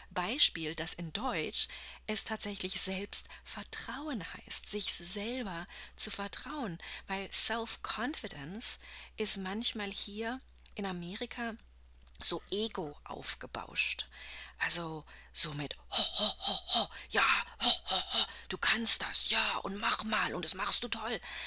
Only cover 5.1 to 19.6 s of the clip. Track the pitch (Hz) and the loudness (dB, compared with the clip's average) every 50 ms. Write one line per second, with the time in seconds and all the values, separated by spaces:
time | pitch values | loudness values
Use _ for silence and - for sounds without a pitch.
5.1 | - 208 202 233 247 262 233 202 175 165 180 - - - - - - - - 214 | 0 0 -2 -4 -6 -6 -6 -6 -8 -8 -10 -12 -14 -18 -18 -8 -4 -2 0 0
6.1 | - - 202 202 - - - 254 302 302 254 190 170 175 - - - - - - | 0 -2 -2 -2 -6 -6 -6 -6 -8 -6 -6 -6 -6 -8 -10 -12 -14 -12 -10 -8
7.1 | 190 196 196 190 - - - - 220 233 226 - - - - - - - 233 269 | -8 -8 0 4 6 6 6 6 4 0 -2 -4 -4 -4 -4 -6 -4 -4 -4 -4
8.1 | 320 - - 190 - 147 139 151 190 226 - - - - - - - - - - | -4 -6 -8 -8 -10 -10 -10 -10 -6 -4 -2 -2 -2 -4 -8 -14 -18 -18 -18 -12
9.1 | - - 220 202 - 202 190 185 196 220 240 - - 220 202 196 196 - - 202 | -8 0 2 2 2 2 0 -4 -2 0 0 0 0 -2 -6 -6 -6 -8 -8 -8
10.1 | 202 214 226 226 254 262 - - - - - - - - 202 190 180 175 170 175 | -8 -6 -6 -6 -6 -8 -12 -18 -18 -16 -16 -12 -8 -8 -6 -6 -6 -8 -8 -10
11.1 | 196 - 247 233 - - 233 226 214 - - - - - - - - - - - | -8 -8 -10 -10 -8 -8 -8 -8 -10 -12 -16 -20 -20 -20 -20 -20 -20 -20 -20 -20
12.1 | - - - - 180 160 - - 196 208 220 220 - 196 160 147 147 - - - | -2 4 6 6 6 6 2 -6 -6 -4 -4 -4 -4 -6 -8 -8 -10 -12 -12 -12
13.1 | - - - - - - - - - - - - - - - - - - - - | -10 -6 -4 -4 -4 -4 -6 -10 -10 -10 -10 -6 -4 -2 -2 -2 -4 -6 -8 -12
14.1 | - - - - - - - - - - - - - 170 170 160 160 156 - - | -14 -18 -16 -16 -14 -16 -16 -16 -10 -4 -2 0 0 0 -2 -4 -10 -12 -12 -16
15.1 | - - - - - - - 160 147 147 147 - - - - - - - - - | -20 -20 -12 0 2 2 2 2 0 -4 -8 -8 -10 -14 -4 2 4 4 4 4
16.1 | - - - - - - - 202 - - - - - 233 - - - - - - | 2 2 2 2 0 0 -2 -2 -2 -2 0 2 2 2 2 0 -6 -12 -8 -2
17.1 | - - - - - - - - - - - - - - - - 190 185 - - | 0 2 4 4 2 2 -2 -6 -4 2 4 4 4 4 2 0 0 0 0 0
18.1 | - 220 - - - - - - 190 - - - 214 226 226 220 - - - - | 0 0 0 0 -4 -12 -10 -10 -6 0 2 2 2 6 8 10 10 10 8 4
19.1 | - - - - - 220 220 - - - | 0 0 2 2 2 2 2 0 0 -2